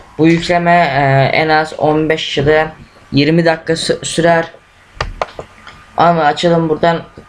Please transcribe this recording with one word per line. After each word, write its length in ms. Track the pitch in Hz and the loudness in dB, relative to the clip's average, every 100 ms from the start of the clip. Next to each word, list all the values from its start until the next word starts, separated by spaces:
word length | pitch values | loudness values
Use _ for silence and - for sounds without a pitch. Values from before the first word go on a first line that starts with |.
| - - | -12 0
Bu 100 | 160 | 2
yükleme, 640 | 165 170 175 175 175 160 135 | 2 0 0 2 2 2 0
e, 60 | 143 135 135 - | 2 2 2 0
en 120 | 160 | 0
az 240 | 156 156 - | 0 0 -2
on 320 | 151 151 156 | 0 0 0
beş 280 | 156 - - | -2 -4 -2
ya 80 | 147 | 0
da 220 | 156 160 - - - - | 0 0 -8 -20 -20 -4
yirmi 340 | 139 147 165 165 | 0 2 2 2
dakika 280 | 160 - | 0 -2
sü-, 320 | 165 - - - | -4 -4 -4 -6
sürer. 400 | - 165 165 165 - _ _ _ - - - - - - - - - - - | -2 0 2 -2 -10 _ _ _ -12 -10 -10 -12 -12 -18 -20 -20 -20 -10 0
Ama 260 | 165 170 | 2 2
açalım 460 | 147 151 175 170 165 | 0 0 0 0 0
buradan. 320 | 156 170 165 - - | 0 -2 -2 -6 -20